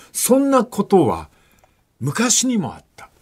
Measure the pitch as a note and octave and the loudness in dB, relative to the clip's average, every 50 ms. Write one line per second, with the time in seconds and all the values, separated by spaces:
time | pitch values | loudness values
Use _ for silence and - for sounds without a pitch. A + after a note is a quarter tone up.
0 | - - - - - - A#3+ C4+ C#4 C#4 C#4 C4 A3 A#3+ - - G3 - G3+ F#3 | -18 -14 -10 -4 0 2 2 2 2 2 2 2 0 0 -4 -6 -2 2 4 4
1 | D#3 A2 F2 E2 D#2 - _ _ _ _ _ _ _ _ _ _ _ _ _ - | 4 2 0 -4 -8 -14 _ _ _ _ _ _ _ _ _ _ _ _ _ -10
2 | A2 C#3 C#3+ - A3+ B3+ - - - C4 B3 A3 E3 A2 D#2+ - _ _ _ - | -8 -6 -4 -2 -2 0 0 0 0 0 -2 -2 -2 -4 -8 -14 _ _ _ -20
3 | - - _ _ | -20 -20 _ _